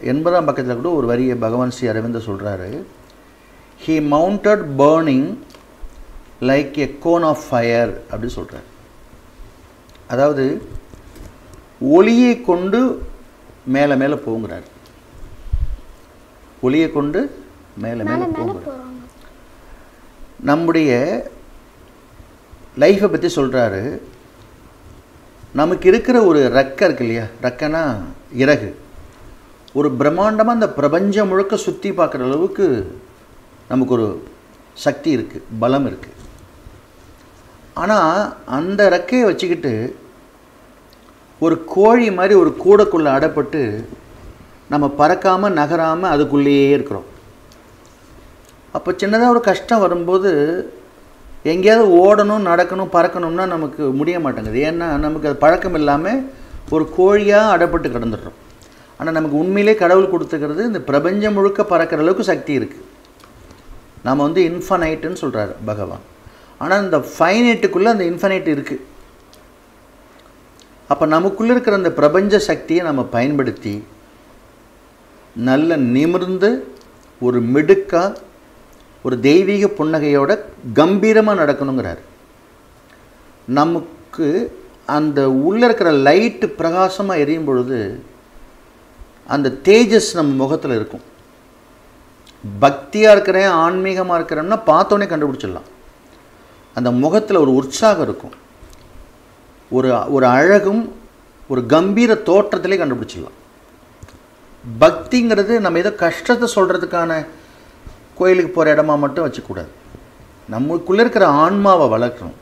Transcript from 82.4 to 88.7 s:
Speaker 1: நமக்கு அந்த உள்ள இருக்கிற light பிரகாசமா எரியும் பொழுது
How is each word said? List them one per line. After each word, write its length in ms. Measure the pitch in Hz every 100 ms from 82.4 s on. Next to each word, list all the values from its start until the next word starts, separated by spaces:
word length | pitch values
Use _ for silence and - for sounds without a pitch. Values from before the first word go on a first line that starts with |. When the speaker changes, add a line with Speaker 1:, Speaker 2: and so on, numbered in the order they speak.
| _ _ _ _ _ - - _ - - -
Speaker 1:
நமக்கு 1120 | 135 160 170 - - - - 151 180 240 - - - -
அந்த 440 | 147 151 139 135
உள்ள 340 | 131 151 214
இருக்கிற 260 | 240 226 180
light 540 | 143 139 170 233 -
பிரகாசமா 720 | - - 165 175 185 185 196 175
எரியும் 280 | 147 160
பொழுது 580 | 147 127 123 127 101 - - - _ - - - -